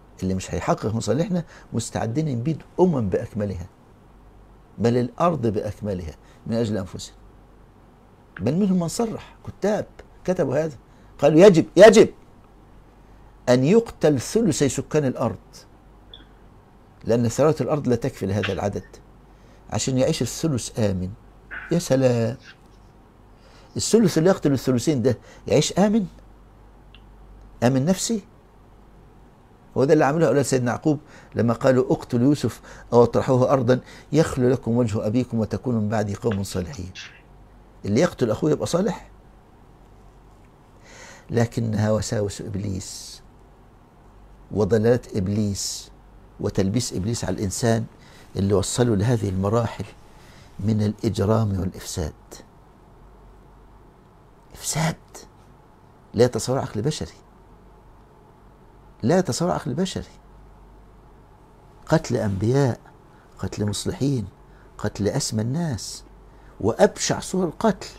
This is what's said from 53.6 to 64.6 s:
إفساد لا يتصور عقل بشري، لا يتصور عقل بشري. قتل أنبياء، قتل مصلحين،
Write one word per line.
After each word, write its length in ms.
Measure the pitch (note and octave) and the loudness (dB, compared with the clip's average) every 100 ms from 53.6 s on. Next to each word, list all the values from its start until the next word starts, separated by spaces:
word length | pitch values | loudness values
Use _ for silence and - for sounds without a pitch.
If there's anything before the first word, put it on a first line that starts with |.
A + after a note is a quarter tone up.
| - - - - - - - - - | -20 -20 -20 -20 -20 -20 -20 -20 -20
إفساد 420 | - - D3+ D#3+ - - - - - - - - - - - - | -14 -8 -2 -2 -4 -14 -20 -20 -20 -20 -20 -20 -20 -20 -20 -4
لا 100 | F#2+ | 2
يتصور 340 | B2 A2+ - C3 | 2 2 -2 -4
عقل 240 | B2 G#2 | -4 -4
بشري، 300 | C3+ - - - - - - - - - - - - - - - - - - - - - | -4 -6 -10 -14 -20 -20 -20 -20 -20 -20 -20 -20 -20 -20 -20 -20 -20 -20 -20 -20 -20 -4
لا 160 | A2+ F3+ | 2 2
يتصور 320 | F3+ A#2+ F3 | 2 -2 -2
عقل 240 | - - | -2 -4
بشري. 300 | C#3+ F#3+ - - - - - - - - - - - - - - - - - - - - | -4 -4 -6 -12 -18 -20 -20 -20 -20 -20 -20 -20 -20 -20 -20 -20 -20 -20 -20 -20 -14 0
قتل 300 | D#3+ - A#2 | 0 0 -4
أنبياء، 640 | G#2+ F#2+ G#2+ C3+ C3+ - - - - - - - | -2 -2 0 2 0 -2 -10 -20 -20 -20 -20 -12
قتل 300 | F#2 - G#2 | -10 -6 -6
مصلحين، 580 | G2 - - C#3 C3 F#2 - - - | -4 -6 -4 -4 -4 -8 -14 -20 -20